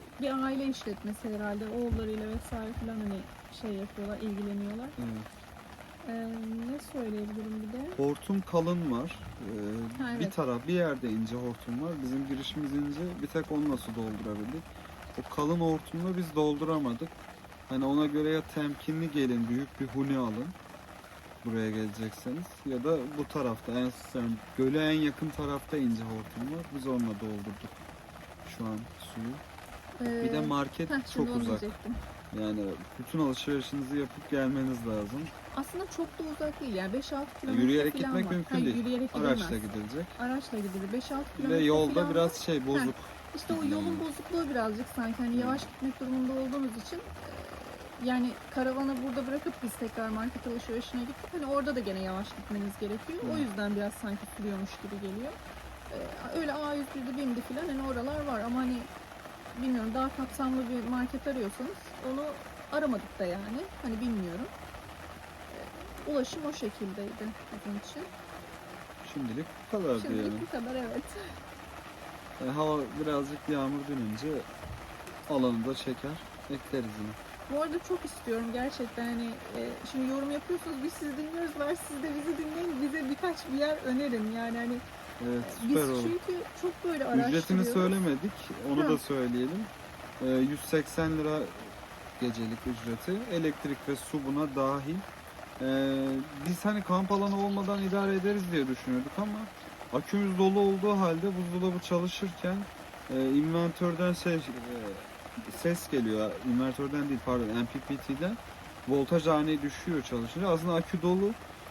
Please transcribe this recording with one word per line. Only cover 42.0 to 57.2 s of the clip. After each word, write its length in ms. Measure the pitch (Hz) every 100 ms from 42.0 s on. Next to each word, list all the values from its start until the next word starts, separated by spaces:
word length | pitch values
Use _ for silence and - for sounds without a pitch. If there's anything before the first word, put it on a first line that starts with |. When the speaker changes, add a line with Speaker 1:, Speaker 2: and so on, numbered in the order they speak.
| 139
Speaker 2:
biraz 200 | 160 165
Speaker 1:
var. 140 | -
Speaker 2:
şey, 220 | - 151 131
bozuk 280 | 143 135
Speaker 1:
Heh, 420 | - - - - 302
işte 160 | -
o 40 | 330
yolun 340 | 294 311 320
Speaker 2:
gidiyor. 100 | 330
Speaker 1:
bozukluğu 500 | 320 285 - 339 294
birazcık 360 | 254 220 214 247 -
sanki 220 | 226 233
hani 160 | 240
Speaker 2:
Evet. 100 | 240
Speaker 1:
yavaş 160 | 247 269
gitmek 400 | - - 262 -
durumunda 320 | 254 262 254
olduğumuz 380 | 262 262 277 262 226 -
için, 120 | 349
e, 320 | - - - - - - - - - -
yani 260 | 247 254 247 202 -
karavanı 400 | 269 254 262 269 254 262
burada 200 | 247 254
bırakıp 280 | 285 - -
biz 100 | 233
tekrar 360 | - 226 - 220
market 380 | 214 233 254 247
alışverişine 540 | 233 - 226 - 247
gittik. 280 | 240 269 -
Hani 140 | 349 277
orada 300 | 285 277 254
da 40 |
gene 220 | 196 190
yavaş 260 | 190 190 208 -
gitmeniz 360 | - 208 202 -
gerekiyor. 380 | 208 220 - 349
O 120 | 480 311
Speaker 2:
Evet. 120 | 247
Speaker 1:
yüzden 280 | 196 202 202
biraz 160 | 202
sanki 300 | - 208 202 208 -
sürüyormuş 340 | 208 196 196 -
gibi 120 | 202
geliyor. 380 | 202 196 202 269 453 - - - - -
E, 60 | - - 202 - 330
öyle 140 | 302
A 220 | 285 294
yüz 120 | 294 277
birde 220 | 277 254
bimdi 220 | 262